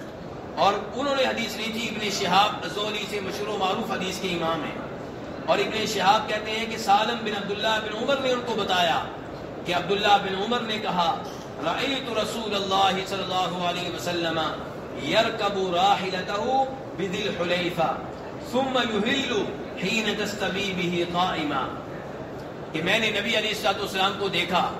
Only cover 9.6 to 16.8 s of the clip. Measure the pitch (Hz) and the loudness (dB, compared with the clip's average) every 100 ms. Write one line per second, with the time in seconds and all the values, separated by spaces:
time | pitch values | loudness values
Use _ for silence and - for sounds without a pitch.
9.6 | 175 175 165 202 208 202 190 190 214 240 | -2 0 2 2 6 6 6 -2 0 0
10.6 | 220 214 190 175 165 165 - - - - | 0 -4 -2 2 2 2 -4 -10 -10 -4
11.6 | 156 - 262 262 247 220 202 233 214 202 | -2 0 0 -2 -2 -2 -2 -2 -2 -2
12.6 | 190 190 190 185 190 196 180 185 180 175 | 2 4 4 4 -2 -4 -2 0 0 0
13.6 | 175 175 175 165 175 175 165 160 156 - | -2 -2 -4 -4 -2 -2 0 0 0 -2
14.6 | - - - - 143 202 226 220 202 190 | -8 -10 -8 -6 2 4 4 2 0 0
15.6 | 185 170 196 185 190 185 202 202 240 269 | 0 4 4 4 0 -4 -2 -2 2 2
16.6 | 262 - | 2 -2